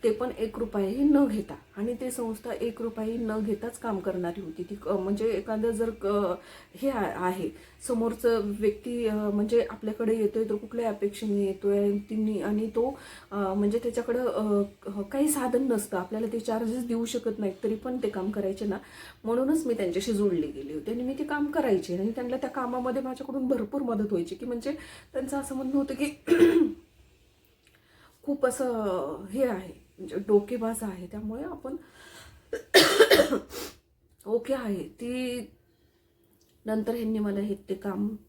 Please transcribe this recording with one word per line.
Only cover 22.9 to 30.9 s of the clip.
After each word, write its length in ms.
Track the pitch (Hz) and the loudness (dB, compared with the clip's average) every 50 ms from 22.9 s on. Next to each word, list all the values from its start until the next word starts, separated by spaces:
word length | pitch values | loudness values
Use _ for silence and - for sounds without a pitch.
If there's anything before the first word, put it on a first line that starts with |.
| 247 269 | -2 -2
माझ्याकडून 460 | 262 254 262 254 269 - 247 277 254 254 | -2 -4 -6 -8 -8 -6 -4 -2 0 2
भरपूर 340 | 269 233 220 208 - 285 | 2 0 0 -2 -2 -2
मदत 260 | 277 240 233 208 208 202 | 0 0 0 0 2 2
व्हायची 240 | 208 175 170 - 190 | 2 0 0 -2 -6
की, 100 | - 247 | -8 -6
म्हणजे 260 | 247 240 233 226 277 294 320 - - - - - - _ | -6 -6 -4 -2 -4 -4 -4 -8 -14 -18 -20 -20 -8 _
त्यांचं 240 | 262 269 262 285 277 | -6 -4 -2 -4 -4
असं 180 | 269 - 269 | -4 -4 -6
म्हणणं 200 | 262 269 262 269 | -4 -4 0 0
होतं 180 | 277 277 - 269 | 0 0 0 -2
की 120 | 226 294 294 - - - - | -2 -2 -4 -4 -8 2 4
<clears throat> 460 | 349 339 339 339 330 339 311 - - - - _ _ _ - _ _ _ _ _ _ _ _ _ _ _ _ _ _ _ _ _ _ - - - _ _ _ | 6 8 8 8 8 6 4 4 2 -6 -14 _ _ _ -20 _ _ _ _ _ _ _ _ _ _ _ _ _ _ _ _ _ _ -20 -20 -20 _ _ _
खूप 220 | - 285 277 - | -4 -2 2 2
असं 800 | 254 240 - 269 254 240 226 214 202 180 180 135 143 156 - 196 196 | 0 2 2 -2 0 0 0 0 0 0 0 -2 -4 -6 -8 -10 -6
हे 140 | 196 254 269 | 0 0 2
आहे, 400 | 247 220 185 185 - - - - _ _ - | 2 2 -2 -6 -10 -14 -18 -20 _ _ -14
म्हणजे 160 | 190 - - 185 202 214 | -12 -8 -6 -6 0 4
डोकेबाज 480 | 214 202 202 202 240 240 226 220 226 226 | 4 4 4 4 -4 -2 -2 -4 -4 -4
आहे, 260 | 220 208 | -6 -6